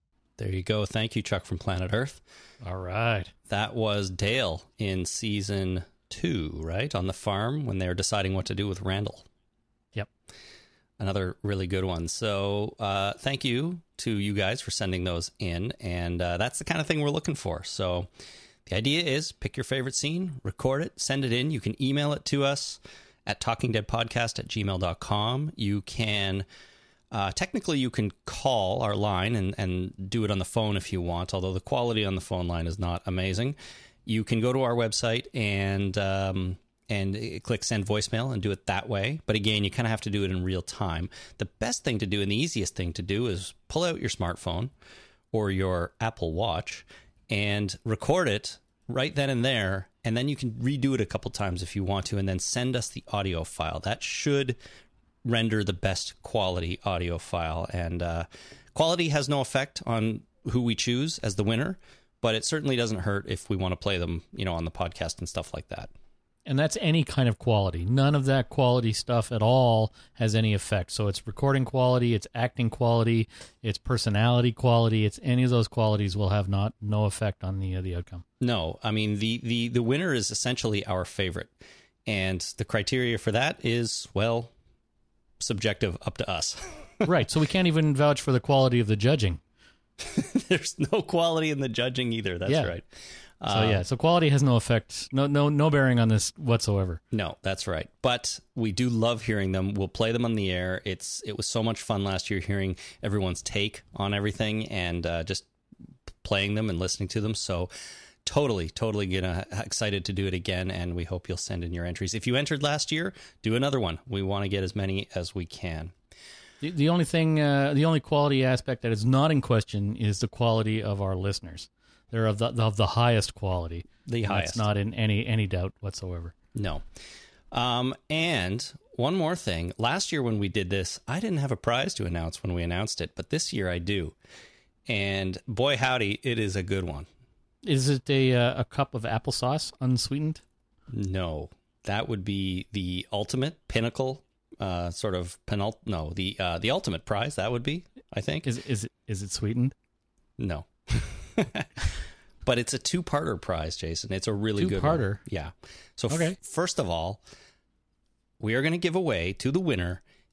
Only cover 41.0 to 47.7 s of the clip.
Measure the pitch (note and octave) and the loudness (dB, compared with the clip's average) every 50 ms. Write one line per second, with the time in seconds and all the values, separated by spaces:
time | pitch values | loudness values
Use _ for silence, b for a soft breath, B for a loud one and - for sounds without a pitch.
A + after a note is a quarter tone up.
41 | F2 - B B B B B B - - _ - - - A#3+ - - C#3+ A#2 G2+ | -4 -6 B B B B B B -8 -6 _ -4 -4 -4 -2 -2 -2 -2 0 0
42 | A2 F#2 G2+ G#2 G2 G2 G2+ A#2 D3+ E3 - A2+ F#2 - - - F#2 F2 E2 - | 0 0 0 0 0 0 2 0 0 0 0 -2 -2 -2 -2 -4 -4 -4 -4 -4
43 | F2 G2 G2 G#2+ B2 A#2 F#2 F#2 F#2 - - _ _ - - D#3 F3+ F3 E3 - | -2 -2 0 0 0 0 -2 -4 -6 -10 -14 _ _ -4 -2 0 0 0 -2 -2
44 | - G#2 - - F#2+ F2 E2+ - - F2+ E2+ F2+ A#2 C3+ _ B B B B B | -4 -6 -4 -2 -2 -4 -4 -4 -4 -4 -2 -2 -4 -6 _ B B B B B
45 | B B B B B - - A2 G#2+ G2 F#2+ F#2+ F#2+ F#2 F2+ F2 E2+ - _ - | B B B B B -4 -2 0 2 2 2 2 2 2 2 0 -2 -4 _ -4
46 | A2 A2+ - - E2+ E2 D#2+ F2 F2 F2 E2+ E2+ - - - - - B B B | -4 -4 -2 -2 -4 -2 -2 -2 -2 0 -2 -2 -4 -6 -10 -14 -16 B B B
47 | B B B B _ - A2 G2+ G#2 G#2 G2+ G#2 G#2 F#2 | B B B B _ -4 0 0 2 2 2 0 0 -2